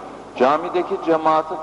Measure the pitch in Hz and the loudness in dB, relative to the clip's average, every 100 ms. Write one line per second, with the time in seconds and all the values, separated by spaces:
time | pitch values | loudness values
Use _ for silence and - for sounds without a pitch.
0 | - - - - 135 156 175 175 170 190 | -16 -16 -16 2 2 4 0 -2 -2 -4
1 | 165 160 156 156 156 156 | 0 2 4 2 0 -6